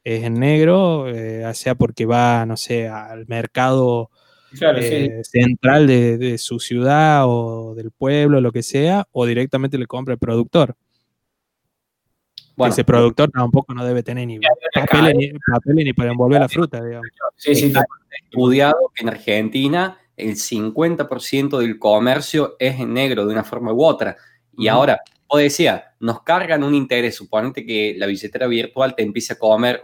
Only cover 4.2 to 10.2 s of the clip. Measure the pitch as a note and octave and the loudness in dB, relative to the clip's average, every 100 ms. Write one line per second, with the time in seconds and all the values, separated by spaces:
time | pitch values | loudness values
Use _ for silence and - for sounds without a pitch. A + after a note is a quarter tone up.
4.2 | _ _ _ C3+ D#3+ C3 A#2+ D3 C3+ A2+ | _ _ _ -2 2 2 2 0 -2 -4
5.2 | A#2 A#2+ B2 B2 B2+ D3 C#3+ B2 A#2+ A#2 | -4 0 0 2 4 4 6 6 4 0
6.2 | B2+ A#2 - A#2+ - A#2+ B2+ D3 D#3 D3 | -2 -6 -6 -8 -6 -2 2 4 4 4
7.2 | B2+ A#2+ A#2 A2+ A2+ A2+ A2+ - C3+ D3 | 4 0 -2 -8 -12 -12 -14 -4 0 2
8.2 | D3 C#3 A#2+ A#2+ - C#3 D#3 G3 F#3+ C3 | 4 4 2 -2 -4 -2 0 0 -2 -2
9.2 | A#2+ A#2+ C3+ C3+ C3+ C#3 A#2 B2 B2+ A#2+ | -2 0 -2 -2 -2 -4 -6 -8 -8 -6